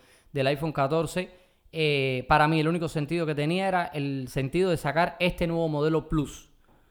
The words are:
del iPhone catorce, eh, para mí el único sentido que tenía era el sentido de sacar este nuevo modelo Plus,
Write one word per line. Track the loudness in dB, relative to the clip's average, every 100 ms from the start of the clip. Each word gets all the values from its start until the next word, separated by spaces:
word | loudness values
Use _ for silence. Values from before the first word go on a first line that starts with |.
| -20 -20 _
del | -2 0
iPhone | 0 -2
catorce, | 0 0 0 0 -4 -6 -12 _ _ _ -2
eh, | 0 2 0 -2 2
para | 4 6
mí | 4
el | 2
único | 0 -2
sentido | -4 -2 -2 -2
que |
tenía | -2 0 0 0
era | 0 -2
el | -4 -4 -4 -4
sentido | -4 -2 0 2
de | 2
sacar | 0 0 0 0
este | -2 0 -2
nuevo | 0 0
modelo | 0 2 0 0
Plus, | -2 -2 -8 -20 _ _ _ _